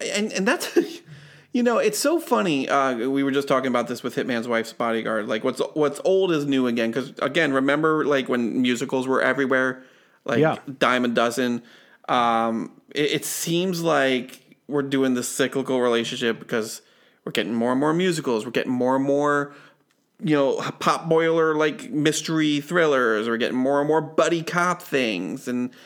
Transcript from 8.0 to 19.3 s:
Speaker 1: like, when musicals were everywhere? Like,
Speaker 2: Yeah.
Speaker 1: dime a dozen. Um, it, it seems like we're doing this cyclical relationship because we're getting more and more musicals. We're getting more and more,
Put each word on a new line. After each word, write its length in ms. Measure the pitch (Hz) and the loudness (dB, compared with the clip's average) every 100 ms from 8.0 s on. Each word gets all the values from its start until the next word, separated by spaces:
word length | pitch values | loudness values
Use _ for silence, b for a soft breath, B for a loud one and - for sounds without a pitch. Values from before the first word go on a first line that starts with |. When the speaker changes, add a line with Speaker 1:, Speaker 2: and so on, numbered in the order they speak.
| 135 | 2
Speaker 1:
like, 240 | 139 127 | 0 2
when 320 | 123 113 127 | 0 0 0
musicals 460 | 123 120 135 131 131 | 2 0 -2 -2 0
were 140 | 127 | 2
everywhere? 580 | 127 131 131 131 131 127 B B B B - | 2 2 2 2 0 -4 B B B B -2
Like, 120 | 123 | 2
Speaker 2:
Yeah. 180 | 156 113 - 131 | 2 0 -8 0
Speaker 1:
dime 260 | 123 127 123 | 2 2 2
a 20 | |
dozen. 560 | 120 117 113 123 120 B B B B - | 2 0 0 -2 -2 B B B B -2
Um, 600 | 127 117 113 117 113 - - _ | 0 2 2 0 -2 -6 -12 _
it, 180 | - 151 | -4 -2
it 140 | 147 - | -2 -4
seems 560 | - 165 170 185 170 | -6 -2 0 0 -2
like 760 | 165 151 135 131 127 - _ - - | 0 2 2 0 -4 -16 _ -20 -6
we're 140 | 143 | -4
doing 300 | 139 135 131 123 | -2 0 2 0
this 120 | 120 | -2
cyclical 540 | - 127 135 123 127 | -2 -2 -2 -2 0
relationship 560 | 123 117 113 123 120 110 | 2 2 -2 -2 -2 -4
because 420 | - 120 110 - b b b b - | -4 -4 -4 -10 b b b b -6
we're 60 | |
getting 240 | 127 101 117 | -4 -2 -2
more 160 | 120 | 0
and 80 | 127 | 2
more 140 | 151 | 2
musicals. 520 | 165 185 160 135 113 117 | 2 0 0 -2 -2 -2
We're 60 | |
getting 200 | 120 - | -4 -2
more 220 | 123 123 135 | 0 0 2
and 100 | 139 | 2
more, 500 | 143 147 | 2 2